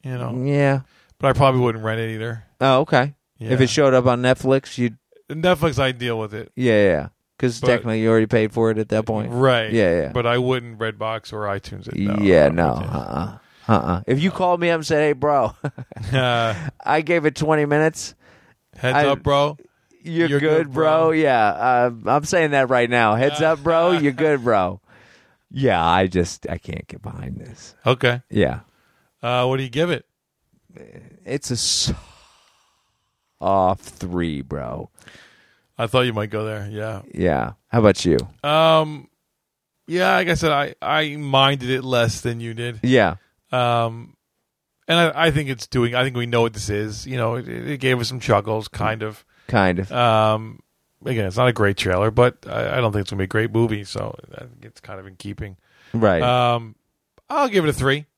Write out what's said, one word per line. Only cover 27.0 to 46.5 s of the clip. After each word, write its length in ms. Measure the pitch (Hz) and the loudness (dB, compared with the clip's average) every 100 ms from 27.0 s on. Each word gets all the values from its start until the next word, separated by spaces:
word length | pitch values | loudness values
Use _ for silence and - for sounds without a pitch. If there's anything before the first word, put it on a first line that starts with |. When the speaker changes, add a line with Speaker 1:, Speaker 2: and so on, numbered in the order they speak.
Speaker 2:
behind 360 | - - 67 - | -14 -12 -12 -12
this. 340 | - - - _ 123 | -14 -20 -20 _ -2
Speaker 1:
Okay. 360 | 127 127 120 - | 0 0 -2 -4
Speaker 2:
Yeah. 320 | 107 78 62 - _ _ _ _ _ | 0 0 -2 -12 _ _ _ _ _
Speaker 1:
Uh, 220 | 120 123 127 | -4 -2 -2
what 120 | 131 | -2
do 60 | |
you 60 | 131 | -4
give 200 | 123 175 | -4 -2
it? 160 | 143 - _ _ _ _ _ _ - - - - - - | -2 -8 _ _ _ _ _ _ -20 -20 -20 -20 -20 -8
Speaker 2:
It's 260 | 120 - | -8 -4
a 60 | 120 - - - - - - _ _ _ _ _ _ _ _ _ _ _ _ | -4 -2 0 -2 -4 -10 -20 _ _ _ _ _ _ _ _ _ _ _ _
soft 440 | 87 98 92 95 - | 0 2 2 0 -6
three, 560 | - 90 87 85 71 | -12 -6 -4 -2 -4
bro. 480 | 67 71 60 64 - _ - - - _ _ _ _ - | -8 -8 -8 -10 -12 _ -20 -20 -20 _ _ _ _ -8
Speaker 1:
I 100 | 117 | -2
thought 140 | 127 | 0
you 120 | 127 | 0
might 160 | 110 104 | -2 -4
go 140 | 107 110 | -4 -6
there. 220 | 107 101 | -8 -10
Yeah. 300 | 107 110 98 - | -8 -8 -10 -12
Speaker 2:
Yeah. 400 | - 87 71 58 - _ | -2 0 0 -2 -10 _
How 100 | 117 | 4
about 240 | 107 95 90 | 4 4 2
you? 120 | 69 - - | 2 0 -8
Speaker 1:
Um, 680 | 143 156 160 160 156 151 131 _ _ _ _ _ _ _ - | -2 2 4 4 2 -8 -18 _ _ _ _ _ _ _ -6
yeah, 280 | 170 190 190 | -2 2 2
like 120 | 175 | 0
I 40 | |
said, 180 | 160 160 | 0 0
I, 240 | 147 143 - | 0 -2 -6
I 340 | - 151 156 147 | -4 -2 -2 -6
minded 520 | 143 135 135 139 123 | -2 2 2 2 -2
it 140 | 127 | -4
less 380 | 131 123 117 - | 0 0 0 -2
than 180 | 127 117 | -6 -6
you 140 | 117 | -10
did. 260 | 113 120 113 | -10 -10 -4
Speaker 2:
Yeah. 320 | 127 127 98 85 _ _ _ | 2 4 4 0 _ _ _
Speaker 1:
Um, 640 | 127 120 117 117 113 117 _ _ _ _ _ _ _ - | -2 0 0 -2 -6 -18 _ _ _ _ _ _ _ -2
and 120 | 170 | 2
I, 280 | 165 143 160 | 2 2 0
I 40 | |
think 180 | 147 143 | 2 -4
it's 180 | 127 - | -8 -4
doing, 280 | 127 120 123 | -2 0 0
I 80 | |
think 120 | 135 123 | -2 -2
we 80 | 120 | -2
know 160 | 120 | 0
what 120 | 117 | 0